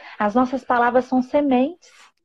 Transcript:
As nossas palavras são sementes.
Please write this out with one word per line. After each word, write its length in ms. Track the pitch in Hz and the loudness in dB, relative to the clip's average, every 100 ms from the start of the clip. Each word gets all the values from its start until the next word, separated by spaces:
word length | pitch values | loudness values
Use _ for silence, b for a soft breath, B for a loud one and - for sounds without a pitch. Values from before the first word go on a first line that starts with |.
| B B | B B
As 160 | 208 | -2
nossas 280 | 220 254 269 | 0 0 -4
palavras 440 | - 247 240 247 247 | -2 0 2 0 0
são 160 | 254 | -2
sementes. 680 | 254 294 294 247 277 359 - - - _ | 0 -2 2 0 0 -4 -20 -20 -20 _